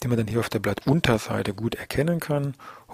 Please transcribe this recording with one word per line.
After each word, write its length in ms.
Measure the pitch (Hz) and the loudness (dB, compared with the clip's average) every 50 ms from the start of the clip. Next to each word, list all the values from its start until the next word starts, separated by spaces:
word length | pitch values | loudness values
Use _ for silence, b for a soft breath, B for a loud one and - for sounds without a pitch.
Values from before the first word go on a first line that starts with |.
den 80 | - 127 | -2 0
man 80 | 120 113 | 2 2
dann 100 | 113 101 | 2 2
hier 120 | 110 117 | 0 0
auf 100 | 110 - | 0 0
der 80 | - 110 | 0 -2
Blattunterseite 960 | 98 101 101 - - - - 170 - - 117 107 - - 110 107 104 - 98 | 0 0 -2 0 2 4 4 4 4 4 2 2 2 -2 -4 -2 -2 -2 -4
gut 220 | 98 110 117 - | -2 -2 -4 -4
erkennen 440 | - - - - - 139 165 175 165 | -4 -8 -4 -2 0 0 0 0 -2
kann, 360 | - - 147 143 143 143 135 B B B B B B B | -2 -2 0 0 0 -2 -4 B B B B B B B